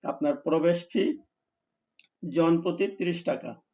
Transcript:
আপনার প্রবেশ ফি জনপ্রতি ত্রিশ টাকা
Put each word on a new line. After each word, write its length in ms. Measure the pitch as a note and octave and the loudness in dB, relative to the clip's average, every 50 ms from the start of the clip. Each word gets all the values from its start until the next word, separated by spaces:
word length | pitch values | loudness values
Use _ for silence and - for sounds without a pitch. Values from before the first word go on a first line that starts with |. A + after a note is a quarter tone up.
আপনার 340 | - - C#3+ - D3+ D3 C#3 | -6 -8 -6 -2 -2 -2 -2
প্রবেশ 500 | - - E3 D#3 D#3+ D#3 E3+ F3 E3+ - - | -2 0 0 0 2 4 2 2 2 -2 -4
ফি 260 | - A3 G3 - D4+ - - _ _ _ _ _ _ _ _ _ _ _ _ _ _ _ _ _ _ _ - E3 | -2 0 0 0 -2 -4 -8 _ _ _ _ _ _ _ _ _ _ _ _ _ _ _ _ _ _ _ -12 -4
জনপ্রতি 580 | C3+ E3 E3 E3 E3+ E3 E3+ F#3 E3 - F#3+ G3 | 2 2 4 4 4 2 2 -2 -2 0 -2 -4
ত্রিশ 360 | - - F#3 F3 E3+ E3+ - | -2 -4 -4 -4 -4 -2 -2
টাকা 360 | - C#3 C3 - B2 A2+ - _ _ | -4 -4 -4 -6 -12 -14 -14 _ _